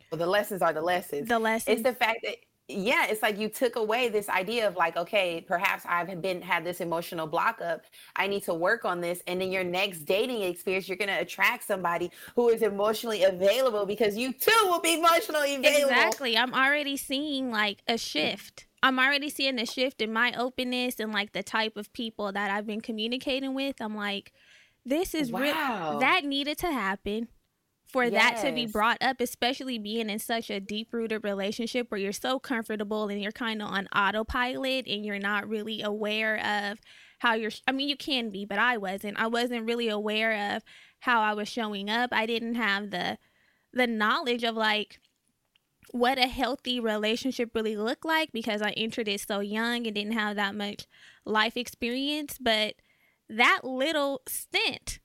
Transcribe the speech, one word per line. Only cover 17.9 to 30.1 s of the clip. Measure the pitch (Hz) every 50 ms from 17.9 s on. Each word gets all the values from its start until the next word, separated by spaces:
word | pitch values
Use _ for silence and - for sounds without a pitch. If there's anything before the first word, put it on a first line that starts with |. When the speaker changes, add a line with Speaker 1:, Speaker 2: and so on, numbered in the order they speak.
| 233 233
Speaker 2:
shift. | - - - 294 302 247 - 196 - - - - - _ _ - -
I'm | 262 262 254
already | 254 269 285 277 277 302
seeing | - - 277 269 269 240
a | 220
shift | - - 269 254 277 - -
in | 220 220 220
my | 226 240 247 - -
openness | 240 262 - - 262 247 254 247 247 247 247 -
and, | 220 220
like, | 214 202 202 208 -
the | 175 202
type | - - 220 220 220 -
of | 202 214 -
people | - - 240 220 - - 208 202
that | 196 202 208 196
I've | 196 208 208 226
been | 208 214
communicating | 226 - 226 214 214 233 254 262 - 294 254 269 269 269 262
with. | 269 269 277 262 -
I'm | 233 214 214
like, | 214 202 202 202 196 - - _ _ _ _ - - - _ _ _ -
"This | 240 269 320 381 - -
is | 320 294 233 233
real." | 190 269 294 285
Speaker 1:
Wow. | 320 302 269 226 196 170 156 147 147
Speaker 2:
That | 262 269 349 370 285
needed | 285 277 277 285 294 302 -
to | - 349
happen | 302 240 202 196 - - - 202 208 220 233 - _ _ _ _ _ _ _ _ _ _ _ -
for | - 262 247 240
that | 202 220 220 240 233 226 -
to | 277 233
be | 247
Speaker 1:
Yes. | 240 220
Speaker 2:
brought | 208 214 208 233 226 -
up, | - 254 262 -
especially | 240 - - - 247 233 269 - 269 262 254 226
being | 208 208 220 233 226 214